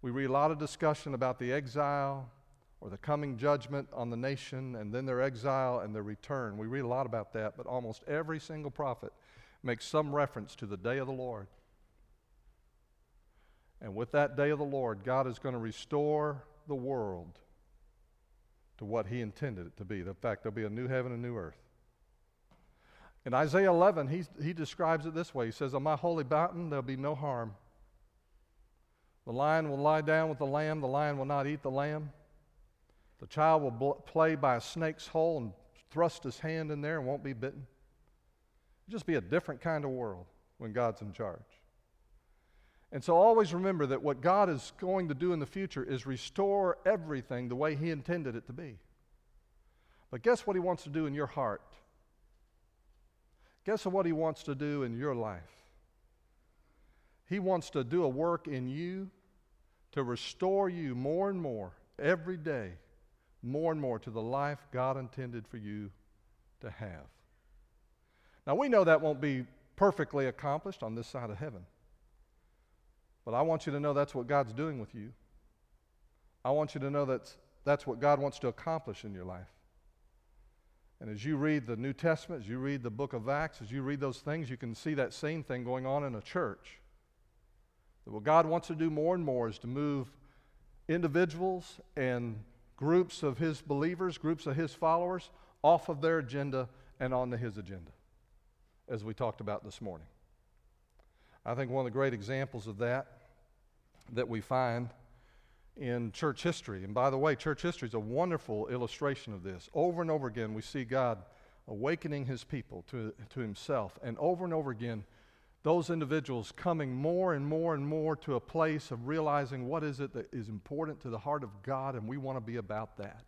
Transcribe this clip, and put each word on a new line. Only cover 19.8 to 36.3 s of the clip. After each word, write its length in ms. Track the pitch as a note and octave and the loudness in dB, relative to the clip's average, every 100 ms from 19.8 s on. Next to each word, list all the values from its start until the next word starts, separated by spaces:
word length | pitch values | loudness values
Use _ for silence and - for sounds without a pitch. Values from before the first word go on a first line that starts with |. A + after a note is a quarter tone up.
be. 160 | F#2+ G2+ | -8 -6
In 140 | F2+ | -6
fact, 280 | G2 A#2+ G2+ | -4 -4 -2
there'll 120 | A2 | -4
be 100 | G#2+ | -4
a 60 | G#2+ | -4
new 180 | A2 B2+ | -4 -2
heaven 240 | C3 B2+ | -2 -2
and 100 | A#2+ | -4
new 140 | A#2+ A#2 | -4 -4
earth. 200 | E2 - - _ _ _ _ _ _ _ _ - _ _ _ - - - - | -8 -10 -20 _ _ _ _ _ _ _ _ -20 _ _ _ -20 -20 -12 0
In 80 | |
Isaiah 360 | B2+ D#3 E3 G3 | 2 6 6 8
eleven, 380 | E3+ F#3 E3 C#3 | 10 8 6 0
he, 160 | E3 E3+ - | -2 -4 -4
he 100 | D3+ | -4
describes 520 | E3+ D3+ - E3 E3 | -2 -4 0 2 2
it 100 | D3+ | 0
this 200 | D#3+ F3 | -4 -4
way. 120 | C3+ A#2 | -2 -2
He 60 | |
says, 220 | A2 - | 0 -2
"On 80 | C3 | 0
my 140 | D3 D3+ | 0 2
holy 280 | E3+ E3+ | 2 0
mountain 460 | C3+ D3+ E3+ E3+ E3+ | 2 4 2 0 -4
there'll 120 | C#3+ | -2
be 140 | B2+ C3 | -2 -2
no 180 | C#3 | -2
harm. 400 | D3+ D3 B2+ A2+ G2 - _ - _ _ _ _ _ _ _ _ _ _ _ _ _ - | -2 -2 -2 -4 -8 -20 _ -20 _ _ _ _ _ _ _ _ _ _ _ _ _ -8
The 60 | |
lion 360 | A#2+ D3 D#3+ D#3 | 0 4 4 2
will 100 | C#3 | 4
lie 220 | C#3+ D#3 | 6 6
down 300 | D3+ D#3 D#3+ | 6 4 4
with 80 | D3 | 0
the 80 | C#3+ | 0
lamb. 340 | C#3+ D#3 D#3 | 2 0 0
The 60 | C3+ | 0
lion 320 | C3+ D3 C#3+ | 2 2 0
will 80 | C3+ | 0
not 200 | C#3+ C#3 | 0 0
eat 160 | D3 | -2
the 80 | C#3 | -2
lamb. 400 | C3 C#3+ D3+ D3+ - - - _ _ - _ _ _ _ _ | 0 0 -2 -6 -12 -20 -20 _ _ -20 _ _ _ _ _
The 60 | G#2+ | -8
child 360 | - D#3 D#3+ | 4 6 6
will 80 | C#3+ | 4
bl-, 320 | A#2 C3+ - - | 2 2 0 -2
play 280 | D#3+ D#3+ D#3 | 4 4 6
by 200 | C3+ A#2+ | 4 4
a 40 | |
snake's 460 | - - D#3+ D#3 - | 0 -2 -2 -4 -4
hole 320 | D#3+ D#3+ D#3 | 2 2 2
and 140 | A2+ F#2 - - _ | -4 -8 -20 -20 _
thrust 340 | D3+ E3 - | 2 2 2
his 140 | C#3 | -8